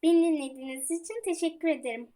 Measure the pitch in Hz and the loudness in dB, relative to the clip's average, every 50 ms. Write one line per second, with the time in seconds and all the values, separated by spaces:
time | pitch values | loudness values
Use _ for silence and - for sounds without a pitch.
0 | - 320 339 339 330 339 320 294 277 269 262 262 262 269 262 262 269 - 330 339 | 4 6 6 6 6 6 2 2 -2 -6 -8 -10 -10 -10 -8 -8 -6 -4 -4 -6
1 | 339 - 427 480 453 403 349 330 - 330 320 330 - 330 311 262 240 254 226 233 | -6 -8 -10 -6 -4 -4 -2 0 0 -2 -2 0 0 0 0 0 -2 -6 -6 -6
2 | 240 - _ | -10 -14 _